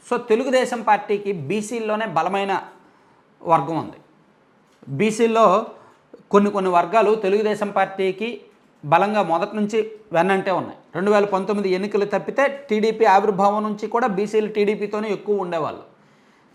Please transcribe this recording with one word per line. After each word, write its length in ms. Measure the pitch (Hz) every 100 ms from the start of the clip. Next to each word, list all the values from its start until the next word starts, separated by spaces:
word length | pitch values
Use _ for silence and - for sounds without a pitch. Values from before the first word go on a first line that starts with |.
| -
So, 80 | 240
తెలుగుదేశం 640 | 233 220 269 254 240 240
పార్టీకి 500 | 214 208 - 202 202
బీసీల్లోనే 720 | 185 135 214 208 240 214 214 220
బలమైన 560 | 160 170 196 196 185 - - _ _ _ _ _ _
వర్గం 340 | 175 160 147 160
ఉంది. 200 | 110 - _ _ _ _ _ _ _ _ -
బీసీల్లో 760 | 139 214 214 226 220 214 196 233 - - _ _ - -
కొన్ని 200 | 202 202
కొన్ని 200 | 202 185
వర్గాలు 440 | 175 170 196 190 220
తెలుగుదేశం 560 | 190 208 214 208 202
పార్టీకి 680 | 196 190 - 190 185 226 233 - _ _ _ 147
బలంగా 360 | 165 202 214
మొదటి 340 | 175 170 202 214
నుంచి 360 | 208 220 214 - -
వెన్నంటే 380 | 165 180 190 190
ఉన్నాయి. 260 | 175 117 - _ 160
రెండు 160 | 202
వేల 140 | 208 202
పంతొమ్మిది 440 | 190 196 208 196
ఎన్నికలు 360 | 185 202 208 202
తప్పితే 640 | 196 - 214 277 - -
టీడీపీ 360 | 214 220 214 220
ఆవిర్భావం 580 | 190 208 185 202 208
నుంచి 240 | 214 208 214
కూడా 200 | 233 247
బీసీలు 400 | 185 208 220 214
టీడీపీతోనే 600 | 214 208 214 208 208 214
ఎక్కువ 320 | 185 - 202
ఉండేవాళ్ళు. 420 | 185 170 139 - - _ _ _ _ _ _